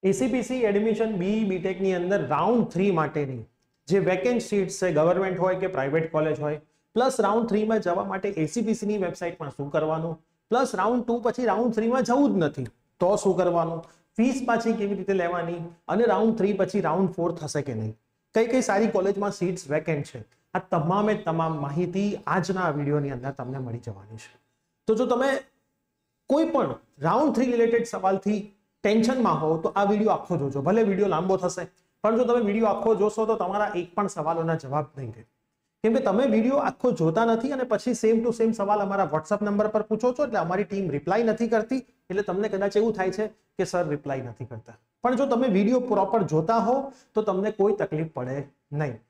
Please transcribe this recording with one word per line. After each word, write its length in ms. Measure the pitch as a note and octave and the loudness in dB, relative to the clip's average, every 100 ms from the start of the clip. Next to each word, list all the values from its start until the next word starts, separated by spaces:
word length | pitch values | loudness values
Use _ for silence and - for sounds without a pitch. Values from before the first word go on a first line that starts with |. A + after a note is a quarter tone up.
એ 80 | F#3+ | 0
સી 160 | G3 B3+ | 0 0
પી 160 | B3 | 0
સી 180 | A3 B3+ | -2 0
એડમિશન 560 | A3+ G3+ A3 A3 A3+ G#3 | 2 2 2 0 0 0
બી 240 | F3+ G#3+ | 0 0
ઈ 80 | G#3+ | 0
બીટેકની 440 | F#3 F#3 F#3 F#3+ | -2 -4 -2 0
અંદર 340 | F3+ F3 G3 C#3 | 0 0 0 0
રાઉન્ડ 380 | D3 F3 A#3+ - | 0 2 2 2
થ્રી 260 | E3+ G3+ | 0 2
માટેની 520 | E3+ D3+ D3+ C#3 B2+ A2 _ _ _ - | 2 0 -2 -4 -6 -12 _ _ _ 0
જે 120 | F#3+ | 2
વેકેન્ટ 420 | F3 F#3 A#3+ A#3+ | 2 2 2 0
સીટ્સ 420 | - G#3 F#3 - | 0 -2 -2 -2
છે, 100 | F#3 | 0
ગવર્મેન્ટ 460 | D3+ D#3+ F3+ F#3+ F3 | 2 4 2 0 0
હોય 160 | F#3 F#3 | 0 0
કે 120 | F#3 | -2
પ્રાઇવેટ 440 | C#3+ C3+ D#3 D#3+ | -2 0 0 0
કોલેજ 280 | D#3 D#3 C#3+ | 0 0 -2
હોય, 220 | D3 D3 _ _ _ | -4 -6 _ _ _
પ્લસ 260 | A3 B3+ B3+ | 0 0 2
રાઉન્ડ 280 | G3+ G#3+ A3+ | 2 2 2
થ્રી 200 | G3+ G#3+ | 0 0
માં 120 | A3 | 0
જવા 240 | F3+ F3 | 0 -2
માટે 260 | G3 F#3+ G3+ | -4 -4 -6
એ 160 | G3 D#3 | -2 -2
સી 160 | A#3 | -2
પી 120 | A3 | -2
સી 120 | A3+ G3+ | -2 -2
ની 120 | G#3 | -2
વેબસાઇટમાં 520 | F3+ - F3+ E3+ D3 | -2 -4 -8 -8 -12
શું 220 | - C#3 | -8 -4
કરવાનું, 540 | D#3 D#3 D#3+ E3 D#3+ _ _ _ | -2 0 -2 -4 -8 _ _ _
પ્લસ 260 | A#3 C4 G3 | 0 0 0
રાઉન્ડ 280 | G3+ B3 | 0 0
ટુ 160 | B3 A#3+ | 0 0
પછી 260 | A#3 A3+ A#3+ | 0 0 0
રાઉન્ડ 280 | G3 A#3+ | 2 0
થ્રી 140 | A3 A3+ | 0 2
માં 160 | B3+ | 2
જવું 300 | A3 B3+ C#4+ | 2 4 4
જ 40 | G3 | 4
નથી 260 | D#3 C#3+ B2 _ _ _ | 0 -2 -10 _ _ _
તો 160 | F3+ G#3 | 2 2
શું 220 | G3+ F3+ | 2 2
કરવાનું, 480 | F3 E3+ E3 E3 - _ _ - | 2 2 0 -4 -12 _ _ 0
ફીસ 260 | B3 B3+ - | 2 2 0
પાછી 260 | A3+ A3+ | 0 0
કેવી 220 | A3 G3+ G3 | 0 -2 -4
રીતે 180 | F#3 | -2
લેવાની 420 | F#3+ E3+ F3 E3+ E3+ E3+ - - | 0 0 -2 -4 -6 -10 -14 -4
અને 160 | F3+ | 0
રાઉન્ડ 340 | A#3 G3 A3+ - | 2 4 2 2
થ્રી 160 | G3 | 0
પછી 280 | G3+ F#3 G#3 | 2 0 0
રાઉન્ડ 280 | E3+ F#3 F#3+ | 0 2 0
ફોર 220 | F3 E3+ | 0 -4
થશે 300 | E3+ D#3 D3+ | -4 -6 -4
કે 120 | C#3 | -4
નહીં, 240 | A2 A2 A2+ _ _ _ | -6 -6 -8 _ _ _
કઈ 140 | A3+ A#3 | 0 2
કઈ 140 | B3+ | 2
સારી 260 | - G3 A3 | 2 2 2
કોલેજમાં 440 | G3 F#3+ G3 G3+ | 2 0 0 -2
સીટ્સ 380 | - F3 E3+ C#3 | -2 -4 -4 -4
વેકેન્ટ 360 | D3+ D#3 D3+ C#3+ | -4 -2 -4 -4
છે, 200 | B2 G#2 _ _ | -12 -16 _ _
આ 60 | F#3 | -8
તમામે 540 | - F3 D#3 F#3+ G#3+ | -2 -2 2 2 2
તમામ 480 | G#3 E3+ D#3+ D#3+ D#3 | 0 -2 -2 -2 -2
માહિતી 560 | C#3+ C#3+ F3+ F3+ G3+ G3 - | -4 -2 -2 0 -2 -4 -2
આજના 340 | E3+ F#3 F#3+ | -2 0 -2
આ 80 | F3+ | -2
વીડિયોની 420 | D3 C#3+ D3 C#3 | -2 0 0 -2
અંદર 200 | C3 C3 | -6 -8
તમને 260 | C#3 B2 C3+ | -8 -10 -8
મળી 200 | B2+ A#2 | -8 -8
જવાની 380 | A#2 G2 G2+ A2+ | -10 -14 -16 -18
છે. 240 | - _ _ _ _ _ - | -20 _ _ _ _ _ -2
તો 80 | A3 | 0
જો 100 | B3+ | 2
તમે 220 | B3 C4+ C4+ - _ _ _ _ _ _ _ _ | 2 0 -2 -6 _ _ _ _ _ _ _ _
કોઈ 160 | C#4 E4 | 2 2
પણ 300 | C#4+ F3 - _ _ | 0 -2 -4 _ _
રાઉન્ડ 340 | D3+ G#3+ D4+ | 0 2 2
થ્રી 120 | A3+ B3+ | 2 2
રિલેટેડ 400 | A#3+ A3+ A#3 - | 4 4 2 0
સવાલથી 680 | G3 F#3+ G3 G3+ G#3 - _ _ _ | -2 0 0 0 -2 -4 _ _ _
ટેન્શનમાં 580 | G#3 A3 A3+ C4 A3 D3+ | 2 4 4 2 2 2
હોવ 200 | D#3 D#3+ | 0 0
તો 80 | - | 0
આ 140 | G3 | 0
વીડિયો 260 | G3+ G#3 G#3+ | 2 2 2
આખો 280 | E3+ - E3+ | 0 -2 -2
જોજો. 240 | C#3 C#3 | -2 -2
ભલે 220 | C#3 G#3+ | 0 2
વીડિયો 240 | A3 F#3+ G3+ | 2 2 2
લાંબો 300 | D#3+ F#3 F#3+ | 0 0 0
થશે, 300 | F3+ F3 E3+ _ _ _ | 0 -4 -12 _ _ _
પણ 160 | G#3 A3+ | 0 2
જો 60 | |
તમે 180 | A#3+ A#3+ | 4 2
વીડિયો 240 | G#3 G#3 A3 | 2 2 2
આખો 300 | G3 A3+ G#3+ | 2 2 2
જોશો 300 | G#3 G#3 A3 | 2 0 0
તો 100 | A3 | 0
તમારા 360 | F3+ G3 G#3 F3 | 0 0 -2 -2
એક 200 | E3 - | -6 -4
પણ 120 | G3+ | -4
સવાલોના 480 | - D3+ E3 E3 D#3+ | -2 -2 -2 -2 -2
જવાબ 300 | C3+ C#3+ C#3+ C3+ | -2 -4 -4 -10
નહીં 160 | B2 G#2+ | -12 -12
રહે, 60 | G#2+ _ _ _ _ _ | -20 _ _ _ _ _
કેમ 100 | A3 | 0
કે 60 | A3+ | 2
તમે 260 | - G3 C4+ | 2 2 2
વીડિયો 300 | G#3+ A3+ C#4 | 4 2 2
આખો 360 | - - B3 | 0 0 -2
જોતા 340 | - E3 E3 A#3 | 2 2 2 2
નથી 260 | A3+ B3+ | 2 0
અને 120 | C4 | -4
પછી 280 | B3 G#3 - | -2 -2 -2
same 300 | A#3+ A3 A3+ | 0 2 2
to 200 | A#3 A3+ | 2 0
same 100 | A3+ | 0
સવાલ 280 | A3 G3 G#3 | 0 0 0
અમારા 300 | G3 G3 F3+ | 0 0 0
WhatsApp 320 | D3+ - G3+ G#3 | -2 -2 -2 0
નંબર 220 | G3+ G#3+ | 0 0
પર 140 | G#3+ | 0
પૂછો 300 | G#3 G#3+ B3 | -2 0 0
છો 120 | B3+ | 0
એટલે 160 | C#4+ G#3+ | 0 0
અમારી 240 | E3 F#3+ | 0 -2
ટીમ 260 | G#3 G3 F#3+ | -2 -4 -2
રિપ્લાય 340 | C#3+ D3 G3+ | -4 0 0
નથી 240 | A3+ A3 A#3 | 2 0 0
કરતી, 300 | A3+ A3 C4 - _ _ | 0 0 -4 -6 _ _
એટલે 120 | F#3+ | -4
તમને 280 | G3+ F#3 G#3+ | -2 -2 -2
કદાચ 280 | G3+ G3+ G#3 | -2 0 2
એવું 160 | A3+ | 0
થાય 180 | G3+ F#3 | 0 -2
છે 160 | F3+ G#3+ | -2 -6
કે 380 | - _ - F3+ | -8 _ -6 -2
સર 220 | F3+ E3+ | 0 -2
રિપ્લાય 340 | D3 C#3+ C3+ | -4 -4 -6
નથી 240 | A#2+ A2+ A#2+ | -6 -12 -12
કરતા. 320 | A2+ - - _ _ | -14 -18 -20 _ _
પણ 140 | A#3+ B3+ | -2 0
જો 100 | C4+ | 0
તમે 220 | A#3 C4 | 2 2
વીડિયો 320 | F#3+ G#3 B3+ | 2 4 2
પ્રોપર 440 | B3 G3+ G3 A3+ | 2 0 2 2
જોતા 340 | E3+ D#3 D#3+ A#3 | 2 0 2 2
હો 340 | A3+ C4 C4+ - _ - | 2 0 -2 -12 _ -2
તો 60 | |
તમને 300 | G#3+ F#3 G#3 | 0 0 -2
કોઈ 220 | G#3+ G3 | 2 2
તકલીફ 340 | G3+ D3+ D#3 D#3+ | 2 -2 -4 -6
પડે 300 | - B2+ C#3 C3+ _ _ | -6 -6 -6 -8 _ _
નહીં 220 | D3 D3+ A2+ | -4 -4 -6